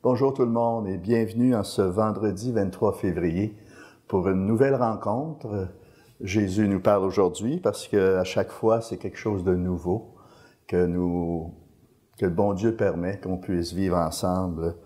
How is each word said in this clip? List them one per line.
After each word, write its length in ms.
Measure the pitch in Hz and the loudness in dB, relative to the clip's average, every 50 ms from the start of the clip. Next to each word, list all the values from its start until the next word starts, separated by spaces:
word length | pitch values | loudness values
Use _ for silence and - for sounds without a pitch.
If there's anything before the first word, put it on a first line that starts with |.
| - 127 127 | 4 2 4
Bonjour 180 | 117 135 135 135 | 4 2 2 4
tout 100 | - - | 2 2
le 60 | 117 | 2
monde 380 | 117 117 117 117 117 113 107 | 2 2 2 2 0 0 -2
et 80 | 95 95 | -4 -6
bienvenue 580 | 92 85 104 120 117 113 - 101 117 123 127 123 | -4 0 2 2 2 2 0 0 2 2 4 4
en 120 | 107 98 | 2 0
ce 160 | - - - | -2 0 0
vendredi 720 | 98 92 90 107 110 107 104 98 107 104 92 90 113 127 117 | 2 2 2 2 0 0 0 0 -2 -2 -2 -2 -6 -2 0
vingt-trois 400 | 107 98 92 90 - 110 104 - | 0 0 0 0 0 0 0 0
février 600 | - - 95 85 92 85 85 80 90 104 110 107 - - - - - - - - _ _ | 0 -2 -2 0 0 0 0 0 0 -2 -4 -6 -12 -20 -20 -20 -20 -20 -20 -20 _ _
pour 220 | - - 95 85 95 | -2 -2 0 2 2
une 180 | 95 92 95 | 0 2 2
nouvelle 280 | 101 113 110 135 135 135 | 0 2 2 4 2 2
rencontre. 920 | 123 123 113 107 92 - 107 107 123 151 165 - - - 110 104 98 92 90 - - - - _ _ _ _ _ _ | 0 0 -2 -2 -4 -4 -4 -4 -4 -6 -8 -10 -12 -10 -8 -6 -6 -6 -8 -10 -18 -20 -20 _ _ _ _ _ _
Jésus 480 | - 95 98 110 104 95 92 107 107 98 | -10 -2 0 0 0 2 2 2 2 2
nous 100 | 98 92 | 2 2
parle 240 | 92 110 104 98 92 | 4 4 4 4 2
aujourd'hui 560 | 95 90 104 95 87 - - 104 120 151 180 | 0 2 4 2 2 2 -2 -4 -4 -4 0
parce 260 | - 110 104 - - - | -2 -2 -2 -2 -6 0
que 260 | - 101 95 95 95 | 2 4 4 4 4
à 80 | 92 92 | 2 0
chaque 260 | - - 107 95 - | 0 -2 -2 -2 -2
fois, 300 | - - - 110 113 117 | -6 -2 2 2 2 2
c'est 160 | 113 - - | 0 -6 -10
quelque 220 | 90 - 98 - | -8 -8 -10 -10
chose 260 | - - 110 104 95 87 | -6 -4 -2 -2 0 2
de 100 | 95 90 | 2 2
nouveau 580 | 90 90 90 90 82 82 87 92 117 - - - - - - - - - - _ _ _ | 2 0 -2 -2 -2 0 -2 -2 -2 -4 -10 -20 -20 -20 -20 -20 -20 -20 -20 _ _ _
que 180 | - - 90 90 | -2 2 2 2
nous, 680 | 87 87 90 90 87 87 87 85 85 85 82 80 82 - - - _ _ _ _ _ _ _ _ _ _ | 2 2 0 0 0 0 -2 -2 -2 -4 -6 -6 -10 -14 -18 -20 _ _ _ _ _ _ _ _ _ _
que 100 | - 104 | -2 -2
le 40 | 92 | 0
bon 220 | 85 87 101 101 98 | 2 2 0 0 0
Dieu 240 | 90 104 117 113 | 0 0 0 0
permet 420 | 113 104 98 78 85 87 92 101 101 | 2 0 0 0 0 -4 -4 -6 -6
qu'on 180 | - 95 92 | -6 -6 -6
puisse 360 | 90 - - 95 87 85 82 87 | -6 -4 -4 -2 -2 -2 -4 -4
vivre 240 | 92 95 92 87 | -2 0 2 2
ensemble 800 | 87 85 82 - - - 92 90 92 92 90 85 82 82 85 87 - - | 2 0 -2 -4 -4 -2 -2 0 0 -2 -4 -4 -4 -4 -4 -6 -6 -16